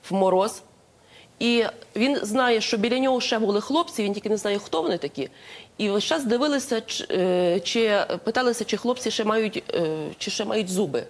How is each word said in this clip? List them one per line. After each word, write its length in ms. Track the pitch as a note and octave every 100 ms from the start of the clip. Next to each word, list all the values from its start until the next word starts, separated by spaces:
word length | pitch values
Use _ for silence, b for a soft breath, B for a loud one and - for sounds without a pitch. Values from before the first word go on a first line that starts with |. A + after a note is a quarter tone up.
| -
в 40 |
мороз. 480 | F#3+ F#3+ F#3 G#3 - - _ _ _ B B B -
І 260 | A#3 A#3 A3 - - G#3
він 240 | B3+ C#4+
знає, 400 | G#3 A3+ B3 A3+
що 160 | - A3+
біля 220 | A3 B3
нього 220 | C4 B3+
ще 180 | A#3 A3+
були 220 | G#3+ G3+
хлопці, 420 | G#3 D4 E4+ -
він 100 | G3+
тільки 160 | G3+ G#3
не 80 | G#3+
знає, 220 | G#3 G3+
хто 220 | - D#3+
вони 160 | D#3+ E3+
такі. 320 | D3 - C3+ B B B B -
І 120 | G#3
весь 140 | G3+
час 200 | F#3+ D#4+
дивилися, 580 | C4 A#3+ D4 C#4+ - A3+
ч-, 260 | A#3 - -
е, 480 | - F#3 F3+ F3+ F3+
чи, 460 | F3 A#3 A3 G3+ - F3+
питалися, 420 | - A#3+ B3+ A#3 G#3+
чи 120 | G#3+
хлопці 340 | A#3+ B3 A3
ще 120 | -
мають, 400 | G#3+ A3 G#3+ - -
е, 340 | - D#3+ D#3 D#3 -
чи 140 | -
ще 140 | - G#3+
мають 240 | A3 F#3
зуби. 340 | F#3 F#3 B2 G2